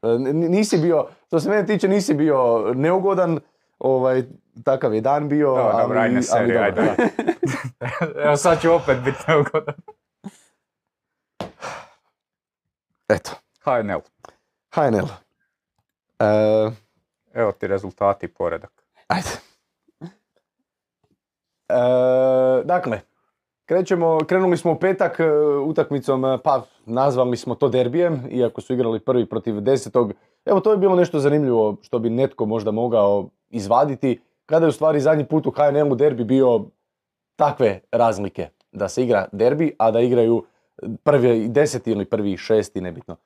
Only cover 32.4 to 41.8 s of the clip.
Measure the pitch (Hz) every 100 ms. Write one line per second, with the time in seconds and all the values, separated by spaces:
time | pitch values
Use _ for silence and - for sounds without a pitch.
32.4 | 110 113 104 107 120 113 101 101 87 _
33.4 | _ 117 98 120 147 131 135 117 _ _
34.4 | _ 156 165 - 156 151 139 156 143 156
35.4 | 147 - 147 143 147 127 147 123 113 131
36.4 | 131 117 101 _ _ _ _ _ _ _
37.4 | 147 - 120 92 _ 117 117 98 98 -
38.4 | 82 _ _ - 98 - 127 107 95 101
39.4 | 117 147 160 - 113 113 123 120 113 117
40.4 | - _ _ - - 107 - 143 123 117
41.4 | 110 120 151 135